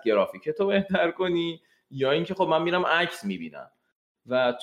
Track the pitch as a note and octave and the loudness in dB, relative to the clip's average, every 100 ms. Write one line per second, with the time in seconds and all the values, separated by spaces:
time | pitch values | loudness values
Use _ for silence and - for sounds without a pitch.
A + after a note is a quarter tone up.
0 | - G3+ F#3+ F#3+ D3+ D#3 G3 G3 G3 F#3+ | 2 2 2 -2 -6 -2 0 0 0 0
1 | E3+ E3+ F#3 F3 E3+ D#3+ _ _ _ C3+ | 0 0 -2 0 -2 -6 _ _ _ -2
2 | C3 D#3 E3+ F#3+ F3 D#3+ E3+ F3+ F#3 E3 | 0 0 0 0 2 2 2 0 2 2
3 | F3 - G2+ F2+ D#2+ C#2+ C2 _ _ _ | 0 -4 -8 -8 -8 -14 -18 _ _ _
4 | _ _ A#2+ B2+ B2 B2 | _ _ -4 0 2 0